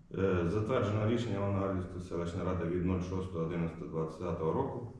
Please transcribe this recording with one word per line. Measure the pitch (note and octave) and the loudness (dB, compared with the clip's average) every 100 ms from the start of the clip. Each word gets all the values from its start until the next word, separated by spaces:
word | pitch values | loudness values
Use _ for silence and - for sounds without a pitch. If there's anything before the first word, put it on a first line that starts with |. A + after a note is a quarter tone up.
| - - | -10 0
е, | G2 F2+ F2 | 2 4 2
затверджено | G#2 A2 C3 G#2 G#2+ G#2+ | 0 2 2 2 2 2
рішення | A#2 G#2+ G2+ | 2 0 0
Авангардівської | G2+ G2 F#2+ F#2 F2 F2+ | 0 2 2 0 -4 -6
селищної | E2+ E2+ E2+ F2+ F2 | -4 -4 -2 -2 0
ради | F2+ E2+ | 0 0
від | F2 F2 | 2 2
нуль | F#2 | 2
шостого | F2 F#2 F2 E2+ E2 | 0 -2 -2 -2 -2
одинадцятого | E2+ E2 - D2 | 0 -2 -2 -4
двадцятого | D#2+ D#2+ - F2+ E2+ A#2+ | -2 -2 -4 -4 0 0
року | A#2+ C3 A#2+ - | 2 0 -4 -8